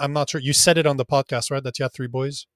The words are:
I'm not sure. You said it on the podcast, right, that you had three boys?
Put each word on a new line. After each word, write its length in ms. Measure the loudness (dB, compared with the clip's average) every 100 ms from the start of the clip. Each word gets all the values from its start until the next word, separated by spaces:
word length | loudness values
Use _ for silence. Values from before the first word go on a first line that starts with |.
I'm 100 | -2
not 160 | -2 -2
sure. 120 | -2
You 120 | 0
said 240 | 4 4 6
it 80 | 4
on 100 | 2
the 80 | 0
podcast, 460 | 0 0 -2 -4
right, 120 | -6
that 160 | -6 -4
you 40 |
had 100 | -6
three 140 | -6 -6
boys? 380 | -4 -4 -6 -16